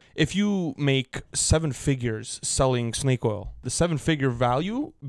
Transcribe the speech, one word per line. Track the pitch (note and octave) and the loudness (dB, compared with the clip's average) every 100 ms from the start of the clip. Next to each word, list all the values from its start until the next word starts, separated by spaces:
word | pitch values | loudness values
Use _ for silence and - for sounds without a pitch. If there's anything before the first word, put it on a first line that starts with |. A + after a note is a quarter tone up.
| _ | _
if | - D#3 F#3 | 0 2 2
you | G#3 G3 E3+ - | 0 2 -2 0
make | C#3+ C3+ B2 - - | 2 2 0 -8 -6
seven | - - D#3+ D#3+ | -4 2 2 2
figures | B2 - C3+ A#2+ A2 A2 - | -2 0 0 -2 -6 -10 -10
selling | - - C3+ B2 A#2 | -4 2 2 2 0
snake | - C3+ B2+ A#2+ | 0 0 2 0
oil, | G#2 G2 - | -2 -8 -10
the | B2+ | -6
seven-figure | - E3+ D3+ - D#3 C3+ | 0 2 2 0 2 0
value | A#2 B2 B2+ F3+ A#3+ D4+ - | 2 0 2 -2 -4 -6 -10